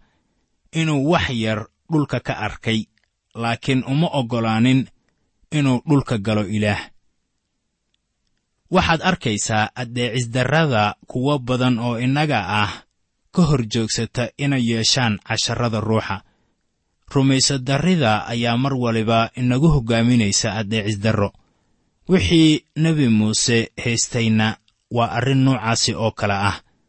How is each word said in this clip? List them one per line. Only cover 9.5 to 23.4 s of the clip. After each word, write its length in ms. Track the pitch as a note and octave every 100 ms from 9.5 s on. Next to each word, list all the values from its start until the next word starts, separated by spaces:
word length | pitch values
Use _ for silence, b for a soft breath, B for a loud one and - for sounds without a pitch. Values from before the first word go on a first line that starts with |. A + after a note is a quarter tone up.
| A2 G#2+ -
addeecis 520 | B2 A#2+ A#2+ A#2+ A#2
darrada 640 | B2 B2 D3+ D#3+ A2+ G#2 - -
kuwo 320 | B2+ C3 D3
badan 400 | A#2+ B2+ B2+ A#2+
oo 160 | A#2+ A#2
innaga 400 | B2+ C#3 D#3 B2 F2+ G#2
ah 100 | G#2 - - _ _ _ _
ka 80 | -
hor 200 | E3 D3 A2
joogsata 560 | A#2 A2 - A2+ - A#2 -
inay 260 | C#3+ C#3 A#2
yeeshaan 520 | A2+ A2 - B2 G#2
casharrada 600 | - A2 - A#2 A#2+ G#2+
ruuxa. 360 | G#2 A2 - F#2+ _ _ _ _ _ _ _ _ -
Rumayso 500 | C#3+ C3+ C3+ - C#3
darrida 680 | B2+ C#3 E3 F#3 A#2+ G#2+ -
ayaa 300 | A#2 A#2 A#2
mar 160 | C3+
waliba 580 | C3+ A#2+ A2+ A2 A2+ A2+ -
inagu 320 | B2 B2 E3
hoggaaminaysa 800 | D3 A2+ A#2 A#2 B2 G#2 G2 A#2
addeecis 460 | G2+ G2+ A2 G#2 G#2+
darro. 300 | A2 G#2 G2 - _ _ _ _ _ _ -
Wixii 540 | F3+ F2+ E3+ D#3+ D#3 - -
Nebi 320 | D#3+ D#3 C3
Muuse 640 | A2 G#2+ G#2+